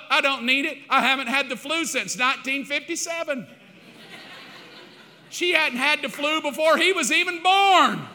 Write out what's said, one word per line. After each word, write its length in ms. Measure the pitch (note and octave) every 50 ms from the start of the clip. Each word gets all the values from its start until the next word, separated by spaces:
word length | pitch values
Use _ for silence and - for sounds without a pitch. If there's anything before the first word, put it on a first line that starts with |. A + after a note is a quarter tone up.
| - -
I 120 | C4 D4+
don't 240 | D4 C#4 C4+ B3 A#3
need 200 | B3 C4 C#4 C#4+
it. 140 | D#4+ C4+ - - -
I 120 | C4 C#4
haven't 260 | A3+ B3+ C4+ C4+ C4
had 220 | A#3 C4+ C#4 C#4 C4
the 80 | C4
flu 280 | - - C#4+ D#4 E4 D#4+
since 320 | A3+ C4 A#3+ G3+ F3+ -
nineteen 480 | F#3+ B3+ C4 C4+ A#3 - C4 C4+ C#4+ B3
fifty-seven." 800 | - C#4+ D4+ D4 D#4+ E4+ - - E4+ E4 E4 E4 D#4 C#4 B3+ E3 - - - - - - - - - - - - - - - - - - - - - - - - - - - - - - - - - - - - - -
She 200 | - F4 F4 F4
hadn't 260 | D#4 D#4 C#4+ B3 A#3+
had 240 | C4 D4 D4+ D4 C#4+
the 60 | B3
flu 340 | - - C#4+ D4+ D#4 D#4+ D4+
before 340 | D4 A#3+ D4+ D#4 D#4+ D4+
he 160 | D#4 E4 F4+ F#4+
was 180 | E4+ C#4+ A3
even 300 | D#4 E4+ F4+ F4+ F4 E4+
born. 680 | E4 F#4 F#4+ G4 G4 G4 F#4 E4 C#4 A#3 G3 D#3+ C#3+ -